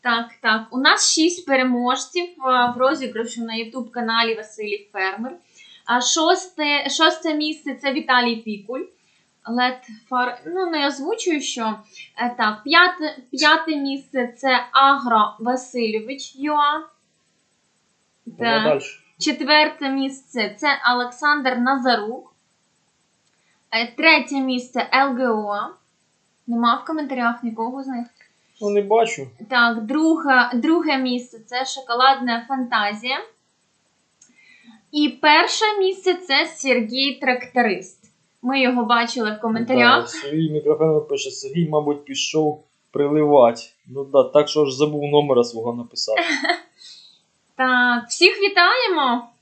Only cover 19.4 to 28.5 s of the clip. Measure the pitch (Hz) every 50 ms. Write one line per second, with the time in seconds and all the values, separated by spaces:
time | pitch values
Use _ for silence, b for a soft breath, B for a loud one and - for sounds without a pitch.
19.4 | - 254 302 302 302 311 - - - 269 269 269 269 269 269 - _ _ - 247
20.4 | 214 196 202 - - 294 277 277 - 240 247 247 247 240 - - 302 294 294 294
21.4 | 269 262 254 240 240 254 277 269 247 247 240 220 208 214 240 262 - _ _ _
22.4 | _ _ _ _ _ _ _ _ _ _ _ _ _ _ _ _ _ _ _ _
23.4 | _ _ _ _ _ _ - 226 233 233 - - 302 320 320 302 240 - 285 277
24.4 | 269 262 254 247 247 - _ - - - - 262 269 277 254 240 262 240 220 214
25.4 | 208 208 202 202 220 302 370 _ _ _ _ _ _ _ _ _ _ _ _ _
26.4 | _ - 233 233 233 233 233 277 - - 320 311 302 262 277 254 240 233 240 233
27.4 | - 233 220 226 226 240 262 269 269 269 262 240 240 240 _ _ - _ _ _
28.4 | _ _